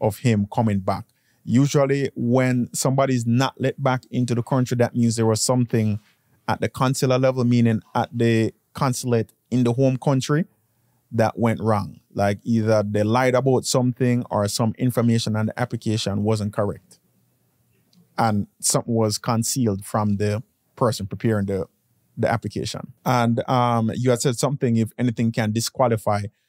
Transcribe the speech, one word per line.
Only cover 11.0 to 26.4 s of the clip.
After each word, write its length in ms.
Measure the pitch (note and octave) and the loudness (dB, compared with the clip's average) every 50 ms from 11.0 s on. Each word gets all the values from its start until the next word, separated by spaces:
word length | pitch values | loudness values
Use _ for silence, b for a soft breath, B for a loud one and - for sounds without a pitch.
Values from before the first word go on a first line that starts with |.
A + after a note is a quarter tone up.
| _ _ - | _ _ -2
that 260 | A2+ A2 G#2+ - - | 0 0 0 0 0
went 220 | A2+ A2+ A2 G2 | 0 0 0 0
wrong. 400 | G2 A2 A2 G2+ G2 D#2+ D#2+ - _ _ - | 0 0 0 0 -2 -6 -10 -16 _ _ -4
Like, 260 | - G2+ G2+ G#2 G2+ - | 0 0 0 0 -2 -2
either 400 | A#2 A#2 A2+ G#2+ A2 A2 G#2+ G2+ | -2 0 0 2 2 2 2 2
they 220 | G#2 G#2 G#2 G#2 | 0 0 0 0
lied 300 | G#2+ A2+ B2 C3 B2+ B2 | 2 2 2 2 4 2
about 300 | B2+ B2+ C3+ B2+ A#2 - | 2 2 2 2 2 0
something 600 | - - C3 B2 B2+ B2 - C3 B2 A#2+ B2 B2 - | 0 0 0 0 0 0 0 0 0 2 0 -2 -2
or 180 | - G#2 G#2 G#2 | -2 0 0 0
some 260 | - - A#2+ A2 - | 0 0 -2 -2 -2
information 600 | - B2+ B2+ - B2 A#2 A#2+ A#2 A2+ - A2+ G#2+ | -2 -2 -2 0 2 2 2 2 2 0 -2 -2
on 100 | G#2+ G#2+ | -2 -2
the 140 | G#2+ - - | -2 -2 -4
application 640 | B2+ - - A2+ - A2+ G#2+ A2 - - G2 G#2 G2+ | -6 -6 -6 -8 -4 -4 -4 -2 -2 -4 -4 -2 0
wasn't 280 | G#2+ A2 G#2+ G2+ G#2 - | 0 0 0 -2 -4 -2
correct. 460 | - G#2 G2+ - - _ _ - _ _ _ _ _ _ _ _ _ _ _ _ _ _ _ _ _ _ _ _ _ _ _ - - | -2 -4 -4 -4 -8 _ _ -20 _ _ _ _ _ _ _ _ _ _ _ _ _ _ _ _ _ _ _ _ _ _ _ -4 0
And 300 | A#2 A2+ G#2+ G#2 F#2+ - _ _ | 0 0 2 0 -2 -4 _ _
something 340 | - - - C#3 - - A#2 | -4 0 0 0 0 0 0
was 240 | A2+ A2 G#2+ G#2+ - | 2 2 0 0 -2
concealed 640 | - - A#2 A2+ A2+ - - C#3 B2 A2 G2 F#2+ - | -2 -2 -2 0 0 -2 -2 0 0 0 0 -2 -6
from 320 | - - A2+ G#2 G#2 G2+ | -4 -4 -2 0 0 0
the 260 | G2 G#2 G#2 G#2 A2 - _ _ _ _ _ _ | 0 0 -2 -2 -4 -6 _ _ _ _ _ _
person 320 | - C3+ A2+ G#2 - G2 | -2 -2 -2 0 -2 -8
preparing 400 | - - F#2+ - A#2 A2 G#2 G2 | -8 -10 -4 -2 0 0 0 0
the, 220 | G2 G2 F#2 E2 - _ _ _ _ _ _ _ _ - | -2 -2 -4 -4 -8 _ _ _ _ _ _ _ _ -8
the 120 | - A2+ - | -4 -2 -2
application. 640 | G#2 A2+ - A2 - - A#2 A#2+ - - - - - _ - | -2 -2 -4 -6 -8 -6 -8 -8 -8 -10 -14 -14 -18 _ -2
And, 440 | C3 B2+ B2 A#2 A#2 A#2 A#2 - - | 0 0 2 2 2 0 0 -2 0
um, 440 | C3 B2+ B2 A#2+ A#2+ A#2 A2+ A2 D2+ | 0 2 2 2 2 0 0 -2 -2
you 160 | - - B2+ | -2 0 0
had 100 | B2 A#2 | 0 2
said 160 | - D3 A#2+ | 0 -2 -2
something, 400 | - - C3+ D3 - - A#2+ A#2 A2+ | 0 -2 -2 -2 -2 -2 0 2 2
if 120 | A2+ A2 - - | 0 -2 -2 -4
anything 320 | B2 B2 A2+ - A#2 A#2 | -4 -4 -2 0 -2 -2
can 220 | A2+ - A2+ G#2+ G#2+ | 0 -2 -2 -2 -2
disqualify. 720 | A#2 A2+ - _ - C3 A#2+ A2+ G#2+ - G#2 G#2 G2+ G2+ G2 _ _ | -2 -4 -4 _ 0 0 2 2 0 -2 -2 -2 -2 -2 -6 _ _